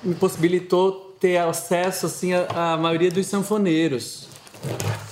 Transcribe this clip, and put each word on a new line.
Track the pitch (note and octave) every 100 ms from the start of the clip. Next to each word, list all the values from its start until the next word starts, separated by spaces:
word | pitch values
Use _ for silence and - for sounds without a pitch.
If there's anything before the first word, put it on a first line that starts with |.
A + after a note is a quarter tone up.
me | F#3+
possibilitou | E3+ F#3+ - E3+ F3+ F3+ F3+ F#3+ F#3+ - -
ter | F#3 F3+
acesso, | E3+ D#3+ - F3 F#3 F#3 E3+
assim, | - F3+
à, | F3+ F3 F3 E3+
à | D#3+
maioria | E3 E3 F3+
dos | F3 F#3
sanfoneiros. | G3+ G3 G#3+ G3 D#3+ D#3+ B2+ G#2+ - - - - - C3 A#2 G#2+ G#2+ -